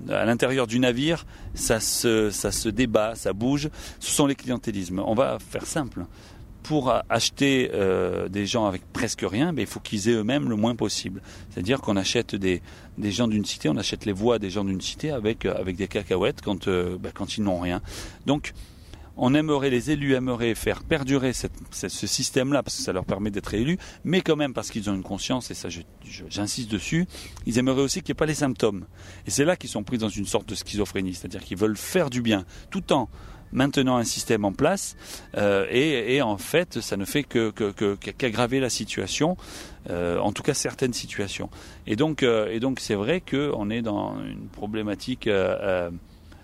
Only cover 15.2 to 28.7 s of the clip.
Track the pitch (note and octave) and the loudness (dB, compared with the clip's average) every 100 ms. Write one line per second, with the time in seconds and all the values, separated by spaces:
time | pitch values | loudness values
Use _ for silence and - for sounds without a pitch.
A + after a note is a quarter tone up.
15.2 | G#2+ A#2 G2 G2 F#2+ F2+ F#2 A2+ F#2+ F#2 | 0 0 0 0 -2 -2 -2 -2 0 2
16.2 | G#2+ - G2+ F2+ G2 F2+ F2+ F#2 G2 - | 2 0 -4 -2 0 0 0 -4 -8 -8
17.2 | F#2+ - G2+ F2 F2+ F2+ - - - - | -6 0 0 0 0 -2 -4 -12 -12 -6
18.2 | B2+ D3 - - - - - - - - | 0 0 -2 -12 -16 -18 -18 -18 -16 0
19.2 | B2+ D3 D#3 C#3+ C#3 B2 A#2+ D3+ C#3 B2+ | 4 4 4 2 4 2 2 0 2 2
20.2 | B2+ A#2 A#2 G#2+ - F#2+ - D#3+ C3 C#3 | 2 0 0 2 0 -2 0 0 2 2
21.2 | C3 - - - - - F#2 - G#2 - | 2 0 -4 -8 -14 -8 -6 -4 -2 -2
22.2 | B2+ C3+ C3 C#3+ - - - F2+ - G2 | 0 2 2 2 0 -4 -2 -2 -2 -2
23.2 | G#2+ G2 - G#2 C3+ F#3 - - - F#3 | -2 -4 -2 0 0 0 -4 -8 0 2
24.2 | - D3+ C#3+ A#2 G#2 A#2 G#2 F#2+ - G2 | 4 2 0 -2 -6 -4 -2 -2 -4 -6
25.2 | - C3 - F#2 F#2 E2+ - - - - | -2 -4 -4 -8 -8 -8 -12 -18 -18 -14
26.2 | D#2+ G2+ G#2 - G#2+ G#2 - E3 F3+ - | -8 -4 -4 -4 -2 -2 0 0 0 -6
27.2 | - - - A#2 C3 C3 C3+ F#3+ - C#3 | -16 -8 0 2 4 4 2 0 -4 0
28.2 | D#3 C#3+ C#3+ - A2+ | 0 2 0 4 2